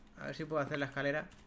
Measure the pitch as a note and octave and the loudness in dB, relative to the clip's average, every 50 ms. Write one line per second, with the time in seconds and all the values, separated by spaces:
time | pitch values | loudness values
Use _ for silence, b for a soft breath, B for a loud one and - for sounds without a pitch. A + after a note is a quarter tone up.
0 | - - - - C#3 C#3+ C#3 - E3 D3+ D#3 D3+ C#3 C3 D3 D3 C#3 B2+ - C#3+ | -18 -18 -14 -8 -6 -6 -4 -4 -4 0 2 2 2 2 2 2 0 0 0 2
1 | C#3 C#3 C#3+ D3+ E3+ - - - - | 2 2 2 2 0 -4 -10 -16 -18